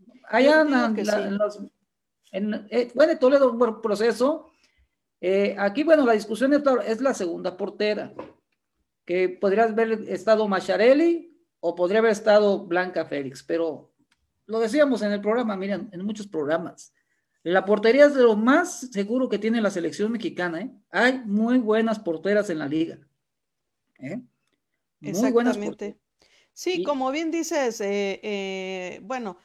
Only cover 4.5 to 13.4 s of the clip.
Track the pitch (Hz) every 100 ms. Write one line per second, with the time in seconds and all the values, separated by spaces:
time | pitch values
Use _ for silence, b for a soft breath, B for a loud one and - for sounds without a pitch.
4.5 | b b b _ _ _ _ 180 196 202
5.5 | 196 202 226 311 302 240 214 208 220 269
6.5 | 294 285 247 220 226 262 - 175 175 180
7.5 | 175 196 - 208 208 127 - - _ _
8.5 | _ _ _ _ _ - 180 185 185 196
9.5 | 202 226 214 226 220 - 185 220 214 208
10.5 | 185 - 185 240 294 339 339 - _ _
11.5 | _ 170 175 180 220 226 208 208 208 208
12.5 | 190 170 175 185 170 156 143 135 139